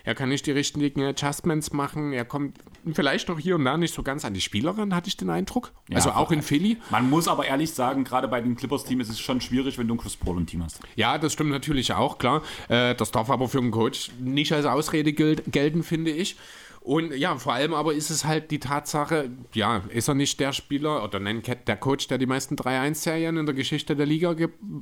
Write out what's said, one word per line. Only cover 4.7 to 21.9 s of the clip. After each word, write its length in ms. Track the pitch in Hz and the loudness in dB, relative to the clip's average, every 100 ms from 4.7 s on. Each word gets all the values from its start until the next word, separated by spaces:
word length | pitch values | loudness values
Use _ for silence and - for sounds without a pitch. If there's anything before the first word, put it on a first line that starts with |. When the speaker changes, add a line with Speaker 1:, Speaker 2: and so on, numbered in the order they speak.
| 208 | 0
Speaker 1:
ran, 160 | 202 | 0
hatte 140 | 180 196 | 0 -2
ich 80 | - | -4
den 140 | 185 | -2
Eindruck. 420 | 170 190 247 - - - | -2 0 -2 -4 -16 -4
Speaker 2:
Ja, 80 | - | 2
Speaker 1:
Also 140 | 131 | 4
auch 200 | 104 156 | 4 2
in 80 | 160 | 2
Speaker 2:
vor 100 | - 143 | 2 2
allem. 40 | |
Speaker 1:
Philly. 160 | 202 226 - | 2 0 0
Speaker 2:
Man 200 | 110 127 | 2 4
muss 200 | 156 170 | 4 4
aber 160 | 147 135 | 2 2
ehrlich 260 | 139 151 | 0 0
sagen, 320 | - 127 135 | 0 0 0
gerade 240 | 127 127 123 | 0 0 0
bei 140 | 120 | 0
dem 160 | 120 120 | 0 -2
Clippers-Team 420 | 123 135 - 127 | -2 -4 -2 -2
ist 80 | 110 | -2
es 140 | 110 | -6
schon 180 | - 127 | -2 -2
schwierig, 380 | - 127 135 123 | 0 0 0 -2
wenn 100 | 113 | 0
du 60 | |
einen 80 | 117 | 0
Chris 160 | 101 - | -4 -6
Paul 180 | 95 87 | -2 -2
im 80 | 85 | -2
Team 140 | 82 82 | -4 -6
hast. 160 | - - - | -8 -14 0
Speaker 1:
Ja, 200 | 110 147 | 0 2
das 140 | 151 | 0
stimmt 200 | - 151 | 0 0
natürlich 420 | 139 151 139 - | 0 0 0 0
auch, 240 | 90 135 - | 2 0 2
klar. 240 | 123 151 - - - | 2 2 0 -12 0
Äh, 260 | 120 123 120 | 2 4 2
das 160 | 107 | 0
darf 180 | 117 113 | 0 2
aber 180 | 123 127 | 2 2
für 120 | 139 | 2
einen 120 | 123 | 2
Coach 380 | 110 117 - - 120 | 2 2 0 -10 -6
nicht 320 | 127 139 151 | -2 0 2
als 140 | 156 143 | 2 2
Ausrede 480 | 131 156 160 151 | 2 2 2 2
gilt, 300 | 151 156 156 - | 4 4 2 0
gelten, 300 | 143 147 165 | 2 2 2
finde 260 | 156 160 165 | -2 -2 -2
ich. 240 | 151 202 - - - - - | -2 -4 -6 -16 -20 -20 -14
Und 340 | - 156 165 135 | 0 0 0 -2
ja, 220 | 180 143 | -2 -2
vor 160 | 135 | -2
allem 200 | 123 151 | 0 2
aber 200 | 156 151 | 2 2
ist 160 | 151 151 | 0 0
es 160 | 156 151 | -2 2
halt 260 | 156 156 | 0 0
die 80 | 147 | -4
Tatsache, 680 | 131 143 - 151 143 156 131 127 - | 0 -2 -2 -2 0 0 -2 -8 -6
ja, 300 | 110 104 113 98 | 0 2 2 0
ist 200 | 117 117 | -2 2
er 60 | 139 | 2
nicht 240 | 139 - | 2 2
der 100 | 139 | 0
Spieler 500 | 131 - 139 151 147 | -2 -4 -2 0 -2
oder 160 | 104 98 | -2 -2
nein, 220 | 101 113 117 120 - | -2 -4 -4 -6 -2
der 100 | 104 | -2
Coach, 300 | 135 | 0